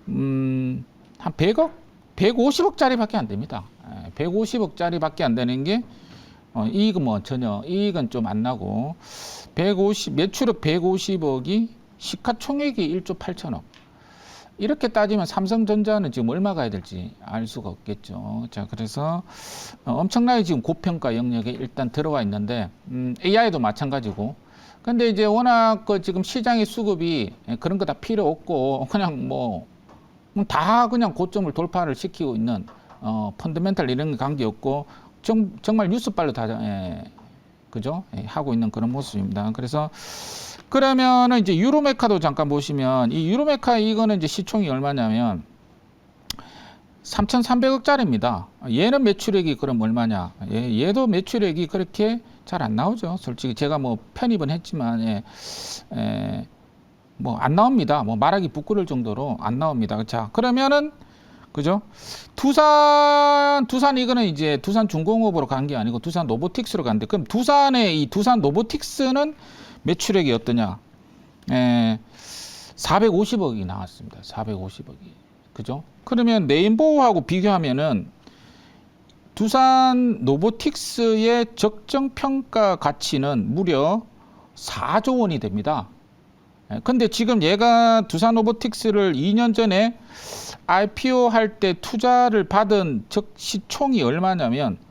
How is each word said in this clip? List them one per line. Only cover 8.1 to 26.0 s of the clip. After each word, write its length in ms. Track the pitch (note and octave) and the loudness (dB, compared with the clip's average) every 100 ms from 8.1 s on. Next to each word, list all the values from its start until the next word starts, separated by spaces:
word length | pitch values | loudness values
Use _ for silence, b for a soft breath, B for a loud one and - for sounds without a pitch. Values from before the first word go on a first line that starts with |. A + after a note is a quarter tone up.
좀 160 | B2+ A2+ | -4 -4
안 160 | G#2+ | -2
나고, 520 | A#2+ A#2+ G2 G#2+ C#3+ E3+ B B B B B | -2 -4 -4 -4 -6 -10 B B B B B
백오십, 600 | - F#3 F#3+ G3 G#3 - | -2 0 2 2 0 -2
매출액 460 | C#3 G3 - A#3+ - | -2 -2 0 -2 0
백오십억이 1080 | D#3 F3 F3 F#3+ - F#3+ D3+ C3 B2+ G#3+ A3+ - - - | 0 0 0 0 -2 -2 -2 -2 0 0 -2 -6 -20 -16
시가총액이 840 | - - - A#3 - C#4+ D4 A#3 | -12 -8 -6 -6 -4 -4 -2 -2
일 200 | D#3+ F#3 | -2 -4
조 100 | F3+ | -6
팔천억. 480 | F3+ - F3 D#3+ G2 - B B B B B B B B - | -10 -8 -10 -10 -10 -12 B B B B B B B B -6
이렇게 300 | G#3+ D4+ A#3+ | -2 0 0
따지면 400 | A3+ G3+ G#3 E3+ | 2 2 2 0
삼성전자는 840 | - F#3+ A3+ G#3+ G#3+ G#3 G#3+ E3 | -2 0 0 2 2 2 0 0
지금 160 | B2 A2+ | -2 -2
얼마 260 | D#3+ G3+ | 0 -2
가야 160 | E3+ A#2+ | -2 -4
될지 420 | G2+ - F#2 F2+ - | -4 -8 -12 -12 -14
알 240 | - A2 A2+ | -10 -8 -8
수가 220 | B2+ G#2 | -10 -12
없겠죠. 760 | F2+ - G2+ - F#2+ G2+ A2 A#2 | -12 -10 -12 -10 -12 -8 -8 -8
자, 160 | - G2+ | -10 -10
그래서, 540 | G#2+ A2 C#3 D#3 E3+ - B B B B B | -8 -8 -4 -4 -4 -8 B B B B B
어, 80 | - | -6
엄청나게 520 | A#2+ F#3+ A#3+ A#3+ B3 | -2 0 2 2 2
지금 180 | F3+ D3+ | 2 0
고평가 540 | A3 D#3+ F#3 E3 C3 A#2 | -2 -2 -2 -2 -2 -2
영역에 340 | B2 A#2 A2 | -2 -2 -4
일단 400 | A#2+ B2+ - B2 | -6 -8 -6 -6
들어와 320 | D3+ D#3 C#3+ | -4 -2 -2
있는데, 480 | G#2 G#2 G#2 A#2+ F#2+ - - | -2 -2 -4 -4 -6 -10 -12
음, 260 | B2+ B2+ B2 | -8 -6 -4
에이아이도 340 | F3+ G#3+ A3+ D#3+ | 0 2 2 2
마찬가지고. 760 | G#2+ - C#3+ C#3 A2 F#2+ G#2+ - B B B B | 0 0 -4 -4 -4 -4 -6 -8 B B B B
근데 260 | - A#3+ A#3 | -2 2 2
이제 160 | G3+ | 2
워낙 600 | G#3+ G#3+ B3 A#3 A3+ A3 A3 | 2 4 4 4 4 2 0
그 160 | G3+ | -2